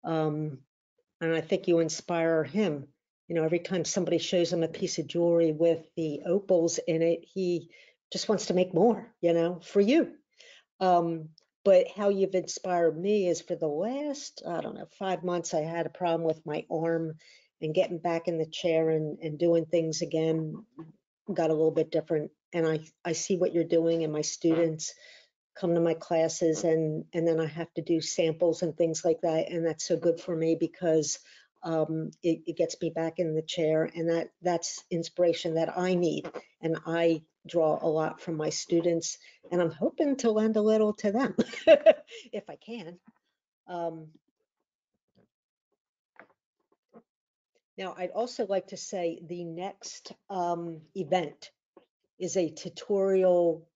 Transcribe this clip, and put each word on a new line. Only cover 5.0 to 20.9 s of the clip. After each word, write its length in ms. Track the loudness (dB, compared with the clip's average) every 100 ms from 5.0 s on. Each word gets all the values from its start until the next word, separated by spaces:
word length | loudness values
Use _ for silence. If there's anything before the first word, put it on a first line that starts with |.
| -4
jewelry 460 | 0 4 4 4
with 340 | 4 2 2 -4
the 280 | -6 -4 -4
opals 540 | -2 -2 2 2 4 0
in 240 | -2 2
it, 180 | 2 0
he 480 | -4 -4 -2 -2 -4 -20 -20 _ _
just 160 | -8 -2
wants 180 | -2 0
to 80 |
make 200 | 0 2
more, 380 | 4 4 2 -6 _
you 120 | 2
know, 280 | 2 2 -2
for 180 | -2 2
you. 320 | 4 4 2 -6 _ _ -20 -20 _ _
Um, 480 | 4 4 2 -4 -10 -18 _ _
but 220 | 6 6 6
how 140 | 0 0
you've 260 | 2 2
inspired 640 | 0 -2 -8 -2 2 2 2
me 300 | 0 2 2
is 120 | 0
for 140 | -2
the 140 | -4 -2
last, 760 | -2 -4 -4 -6 -8 -10 -14 -8
I 140 | -6
don't 140 | -6
know, 140 | -10 -16 _
five 240 | -4 -4
months, 320 | -2 -4 -2
I 60 | -4
had 260 | -2 -4 -6
a 40 |
problem 340 | -4 -2 0
with 200 | 0 -2
my 200 | -4 -8 -4
arm 460 | -4 0 -2 -4 -10 -20 -20 _ _
and 140 | -4
getting 240 | 0 -2 -2
back 280 | -2 -2 -2
in 120 | -4
the 80 | -4
chair 440 | -2 0 2 2
and, 280 | 2 -2 -6
and 180 | -8 0
doing 280 | 2 2 2
things 360 | 0 0 -4
again 640 | -4 0 0 0 -4 -8 -16 -20 -20